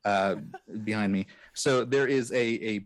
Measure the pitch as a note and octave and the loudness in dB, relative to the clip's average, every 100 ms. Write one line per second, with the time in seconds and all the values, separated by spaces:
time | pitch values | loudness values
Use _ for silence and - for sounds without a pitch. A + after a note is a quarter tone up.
0 | G#2 G2+ G2 F2 - - - G#2+ G#2+ G#2+ | 0 2 2 0 -6 -16 -12 -8 -4 0
1 | G#2 G2 G2 - - - - B2+ A#2+ C3+ | 0 0 -2 -10 -16 -4 2 2 2 2
2 | C3+ C3+ A#2+ B2+ A#2 A2+ A2 G#2+ | 2 2 0 0 0 -2 -2 -4